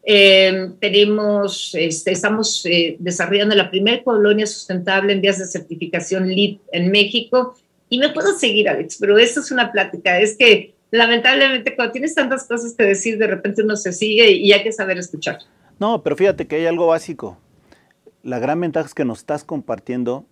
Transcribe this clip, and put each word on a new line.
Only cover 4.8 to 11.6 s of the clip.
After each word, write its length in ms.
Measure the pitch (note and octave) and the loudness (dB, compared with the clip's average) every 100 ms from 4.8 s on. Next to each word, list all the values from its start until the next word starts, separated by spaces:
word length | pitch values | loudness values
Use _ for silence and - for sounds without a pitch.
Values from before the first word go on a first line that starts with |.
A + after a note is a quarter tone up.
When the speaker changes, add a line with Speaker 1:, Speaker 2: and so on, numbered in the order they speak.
| F3 F#3+ G3+ | -2 0 0
Speaker 1:
en 100 | G3 | 2
vías 180 | G3 F#3 | 0 -2
de 60 | |
certificación 800 | - F3+ - D#3+ D#3+ E3 - F#3+ F#3 | -8 -10 -10 -12 -6 -8 -4 -4 -2
leed 300 | F#3+ G#3 G3+ - | 0 -2 -2 -8
en 200 | E3+ F3+ | -2 0
México. 640 | G3+ G3+ A#3 A#3 B3+ B3 - _ _ _ | 2 2 -2 0 -2 -2 -10 _ _ _
Y 100 | B3 | -2
me 100 | D4 | -2
puedo 280 | D#4 D4+ G3+ | 0 -2 0
seguir, 320 | A#3+ G#3 G#3 | 0 0 0
Alex, 280 | - - - | -2 -6 -4
pero 180 | G3+ G#3 | 2 2
esto 240 | A#3+ D4 | 2 -4
es 100 | - | -4
una 200 | B3+ G#3+ | -2 -2
plática. 480 | G#3 G3 - F#3 F3+ | -2 -6 -4 -2 0
Es 180 | G#3 - | 0 4
que, 360 | A#3+ G3+ - _ _ | 4 4 0 _ _
lamentablemente, 840 | A#3 A#3 A#3 B3 C4+ C4+ B3+ | 0 2 2 2 2 2 0